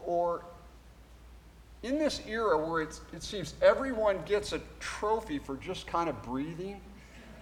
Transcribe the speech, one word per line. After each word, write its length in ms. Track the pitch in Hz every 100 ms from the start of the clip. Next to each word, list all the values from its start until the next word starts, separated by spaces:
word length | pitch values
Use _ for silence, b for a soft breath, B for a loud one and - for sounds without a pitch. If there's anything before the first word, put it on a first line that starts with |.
or 400 | 175 175 175 170 - - - - - - - - - - - - - -
in 160 | 220 294
this 220 | 302 - 196
era 300 | 220 220 156
where 240 | 160 165
it's, 180 | 156 - -
it 80 | 165
seems 320 | - 208 160 -
everyone 580 | 277 220 269 220 214 190 160
gets 260 | 202 202
a 80 | 160 - -
trophy 600 | - - 208 220 220 143
for 180 | - 135
just 300 | 156 180 -
kind 240 | 170 170
of 120 | 120
breathing, 600 | 101 131 151 165 190 202 - - B B B B